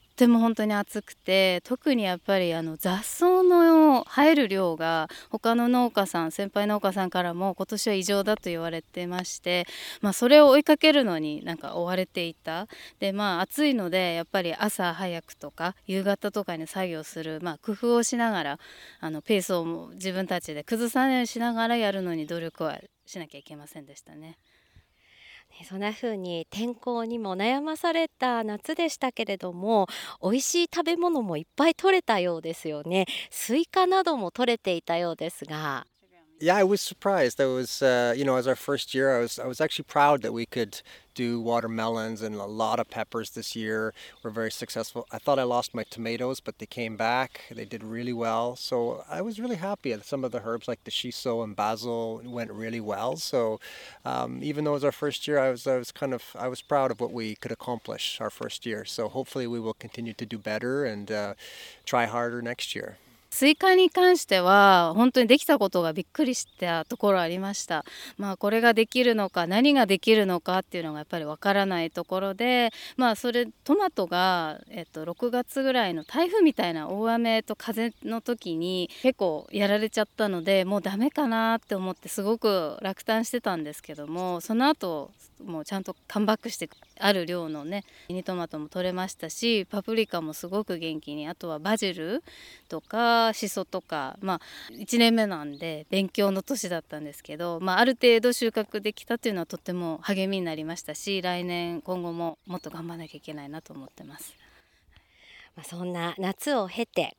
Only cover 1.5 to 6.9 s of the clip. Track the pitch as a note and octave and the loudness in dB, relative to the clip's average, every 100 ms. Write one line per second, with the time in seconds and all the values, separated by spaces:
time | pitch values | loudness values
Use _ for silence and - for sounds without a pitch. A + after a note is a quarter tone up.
1.5 | F3+ - B3+ D#4+ B3 G3 F3+ - G3 F3 | 2 -2 -2 2 2 2 -2 0 2 2
2.5 | E3 D#3+ D#3+ F#3 F#3+ A3+ - F4+ F#4 F#4 | 0 -4 -4 -2 -2 -4 2 4 6 8
3.5 | F4 E4 D#4+ D#4 C4 - - D4+ D4+ A3+ | 8 8 10 8 6 2 4 6 6 4
4.5 | F#3+ F3+ D#3+ E3 E3 D3+ - - A3 A3+ | 2 0 0 0 0 -2 -8 -10 -2 2
5.5 | A#3 A#3+ B3 A#3+ A3 G3 E3+ D#3+ - G3+ | 2 2 2 2 2 0 -2 -4 -4 -4
6.5 | G3+ G#3 G#3 G3 | -2 0 0 0